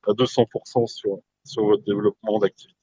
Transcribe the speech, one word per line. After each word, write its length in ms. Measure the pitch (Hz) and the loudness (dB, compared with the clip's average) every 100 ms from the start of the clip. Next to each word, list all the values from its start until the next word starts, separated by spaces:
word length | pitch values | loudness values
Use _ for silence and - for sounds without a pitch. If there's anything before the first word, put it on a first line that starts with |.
| - | -2
à 60 | |
deux 120 | 107 127 | 0 0
cents 200 | - 117 | 2 0
pour 160 | - - | -2 -4
cent 220 | 127 113 | -2 -2
sur, 300 | - 104 95 _ _ | -4 -6 -6 _ _
sur 200 | - - | -12 -4
votre 200 | 107 104 | 2 2
développement 560 | 104 101 104 - 110 107 | 2 0 0 -2 -4 0
d'activité. 320 | 98 _ - _ | 0 _ -20 _